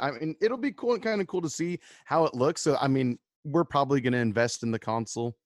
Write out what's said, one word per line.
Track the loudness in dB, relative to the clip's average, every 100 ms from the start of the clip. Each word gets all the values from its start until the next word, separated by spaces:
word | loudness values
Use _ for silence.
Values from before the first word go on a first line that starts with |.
I | -4
mean, | -4 -6 -2
it'll | -2 0
be | -4
cool, | -4 -2 -2
kinda | -2 -2 -2
cool | -4
to | -4
see | -4 -4 -6 -10 -16 -2
how | 2 2
it |
looks. | 2 0 2
So, | 0 2
I | 2
mean, | 2 2 -2 _ _ -2
we're | 0
probably | 2 2 2 2
gonna | 2 2
invest | 2 2 0 0
in | -2
the | -2
console, | -2 -4 -2 -4 -6 -8